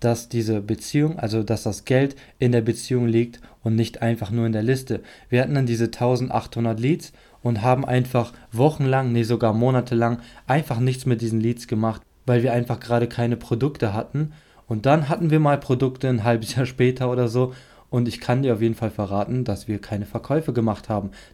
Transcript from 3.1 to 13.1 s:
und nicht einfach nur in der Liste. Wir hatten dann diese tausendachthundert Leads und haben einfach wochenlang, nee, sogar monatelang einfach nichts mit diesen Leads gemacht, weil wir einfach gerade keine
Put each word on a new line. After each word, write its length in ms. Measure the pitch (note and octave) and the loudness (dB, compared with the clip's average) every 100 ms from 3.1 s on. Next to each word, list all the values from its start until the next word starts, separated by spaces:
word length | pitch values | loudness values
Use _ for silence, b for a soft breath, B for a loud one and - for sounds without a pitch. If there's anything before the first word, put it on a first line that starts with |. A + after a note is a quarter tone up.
| A2+ A#2+ - B B | 2 0 -6 B B
und 140 | A2 A2+ | -2 0
nicht 240 | A2+ - | 0 -2
einfach 300 | A#2 A#2 G2+ | -2 -2 -2
nur 160 | A#2 A2+ | -2 0
in 60 | |
der 100 | A2 | 0
Liste. 400 | A2 C3 C3 G2+ B B B | 0 0 -2 -6 B B B
Wir 140 | B2 | 0
hatten 120 | C3+ | 2
dann 120 | C#3+ B2+ | 0 0
diese 240 | A2+ A#2 | 0 -2
tausendachthundert 920 | - B2 B2 B2 A2+ - A#2 A#2 A2 | 0 0 0 0 -4 -4 -4 -2 0
Leads 320 | B2+ F3 - b b b | 0 0 -4 b b b
und 180 | B2 A2 | -2 0
haben 240 | B2 B2+ | 2 2
einfach 480 | C#3 B2+ B2+ B2 A2+ - B | 2 0 2 -2 -2 -8 B
wochenlang, 640 | A2 D3+ D3+ C3+ C3 B2+ | 2 2 4 0 2 2
nee, 120 | A#2 | 0
sogar 280 | A2+ A#2 A2+ | 2 2 2
monatelang 680 | A2 B2+ B2+ B2+ A#2 A#2 A#2+ B B - | 4 4 2 2 0 0 -2 B B 0
einfach 340 | C#3+ - A#2 | 0 0 0
nichts 240 | B2+ B2+ | 0 0
mit 160 | C3 A2+ | 0 0
diesen 200 | A2+ A2 | 0 0
Leads 280 | A2+ A#2+ - | 0 -2 -4
gemacht, 320 | A2 A2 A2 _ _ | -2 -2 -4 _ _
weil 180 | - A#2+ | 0 2
wir 120 | B2 | 2
einfach 260 | A#2+ A#2+ A#2+ | 0 -2 -6
gerade 260 | - A#2+ | 0 0
keine 300 | A#2+ | 0